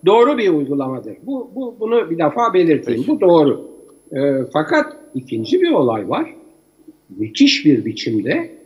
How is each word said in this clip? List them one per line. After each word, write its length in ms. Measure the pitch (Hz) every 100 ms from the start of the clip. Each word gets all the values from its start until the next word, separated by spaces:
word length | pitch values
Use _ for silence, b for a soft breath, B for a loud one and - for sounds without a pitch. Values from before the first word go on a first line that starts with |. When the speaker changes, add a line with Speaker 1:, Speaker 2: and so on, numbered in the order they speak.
| 170
Speaker 1:
doğru 320 | 220 240 285
bir 120 | 202
uygulamadır. 640 | 156 135 143 131 127 110 -
Bu, 280 | 220 269 226 -
bu, 200 | 254 226
bunu 300 | 220 233 180
bir 80 | 165
defa 360 | 156 147 233
belirteyim. 480 | 180 170 139 - 117
Speaker 2:
Peki. 60 | 185
Speaker 1:
Bu 140 | 302
doğru. 500 | 190 170 143 107 - - - _ _ 131
Ee, 20 | 143 135 127
fakat 440 | 147 151 311 285 - - 135
ikinci 460 | - 113 110 359
bir 100 | 349
olay 380 | 254 127 113 95
var. 260 | 160 320 - - _ _ _ - - _ -
Müthiş 480 | 107 - 277 - 151
bir 200 | 127 107
biçimde 680 | 107 - 110 104 214 339 -